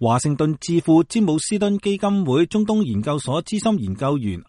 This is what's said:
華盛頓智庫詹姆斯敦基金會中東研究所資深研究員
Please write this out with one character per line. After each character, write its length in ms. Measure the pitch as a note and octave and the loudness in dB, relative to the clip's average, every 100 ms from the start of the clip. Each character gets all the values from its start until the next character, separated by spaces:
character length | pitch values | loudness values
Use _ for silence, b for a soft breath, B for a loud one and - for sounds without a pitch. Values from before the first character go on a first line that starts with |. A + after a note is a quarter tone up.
華 180 | A#2 A#2+ | 0 0
盛 180 | D3+ D3 | 0 0
頓 200 | D3+ D3+ | 0 -2
智 200 | - E3+ | -2 0
庫 240 | - D#3+ | 4 4
詹 180 | E3 A#3 | 4 2
姆 160 | G3 D#3 | 0 0
斯 200 | - G#3 | -2 -2
敦 200 | G3+ G3+ | 0 -2
基 180 | G#3 G3 | -2 -2
金 280 | G3+ G3+ | 0 0
會 220 | D#3+ C3+ E3+ | 2 2 2
中 200 | G#3+ G#3 | 0 0
東 160 | G#3+ | 0
研 200 | D#3+ G2+ | 0 -2
究 160 | B2 D3 | -2 -4
所 220 | - D3 | -2 -4
資 180 | - G#3+ | -4 -2
深 160 | A3+ G3+ | 0 0
研 160 | G2 | -2
究 240 | F#2+ C#3 C#3+ | -2 -2 0
員 240 | G#2+ F2 | -2 -6